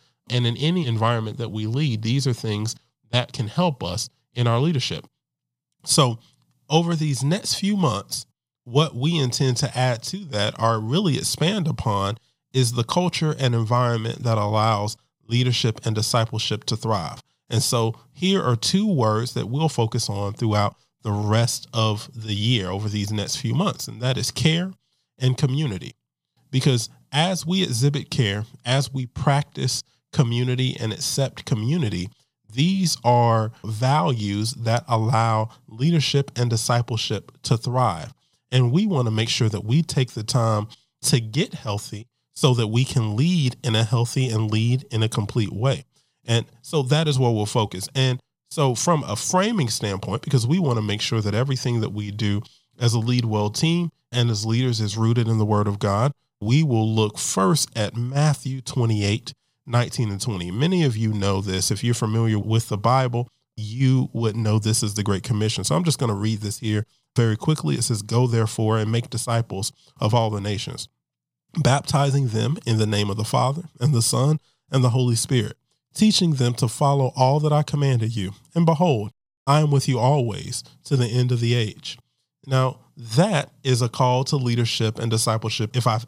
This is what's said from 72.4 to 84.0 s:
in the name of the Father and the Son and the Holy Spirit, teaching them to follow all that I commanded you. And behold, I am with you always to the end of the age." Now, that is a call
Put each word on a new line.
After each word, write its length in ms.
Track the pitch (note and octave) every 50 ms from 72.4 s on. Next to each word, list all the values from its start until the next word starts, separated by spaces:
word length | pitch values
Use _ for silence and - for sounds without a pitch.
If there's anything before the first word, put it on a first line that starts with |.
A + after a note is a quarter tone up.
| A2+ B2 D#3 G3+ -
in 120 | A#2 A2+ A2
the 80 | G#2+
name 240 | G#2+ G#2+ G#2 G#2 G2+
of 60 | G2
the 80 | G#2+ G#2+
Father 400 | - - B2+ B2 C3 C#3+ D#3+ - - - -
and 140 | B2 D3 C#3+
the 80 | A#2 A2+
Son 360 | - - A#2+ C3 D3 D#3 D3+ _ _ _ _ _ -
and 140 | C3 C3+ B2+
the 60 | A#2+
Holy 260 | A2+ C3 B2+ A#2+ A2+
Spirit, 400 | A2+ - - C3+ B2 G#2 G#2 - _ _ _ _ _ _ _ -
teaching 400 | - G#3+ G#3+ - - F#3 E3 D3
them 180 | C3 B2 A#2+ A#2+
to 140 | - - A2
follow 440 | - - D3+ C#3 C#3+ C#3 C3 B2 -
all 240 | - C3 B2+ C#3+ D3+
that 120 | D3+ D3+ D3+
I 100 | D3+ D3+
commanded 520 | - - C#3+ C#3+ C#3 C3 A#2 A2 A2 A2+
you. 200 | A2+ F#2+ F#2+ G2+ - _ _ -
And 120 | E3+ E3+
behold, 460 | E3 E3 C#3+ F#3 F3 C3+ G#2+ G#2 G#2+ - _ _ _ _ _ _
I 140 | C#3 C#3+ D3+
am 100 | D#3 D3
with 180 | C#3+ C3+ - -
you 100 | C3 A#2
always 640 | A#2 C3 D3 D3 B2 A2 G2 F#2 G2+ - A#2+ - - - - _ -
to 120 | - D3
the 100 | B2+ B2
end 260 | A2 A#2 B2+ B2 B2 B2+
of 80 | A#2
the 140 | A#2 A#2 A#2+
age." 420 | B2 A2 G2+ - - - - - - _ _ _ _ _ _ _ _ _
Now, 340 | C3+ C3+ C3 C3 C3 - - _ _ _
that 540 | - A#2+ A2 A2 C#3 F#3 A3 F#3+ C#3+ - - _ _ -
is 180 | C3+ B2+ A2+
a 80 | B2+ A2+
call 340 | - -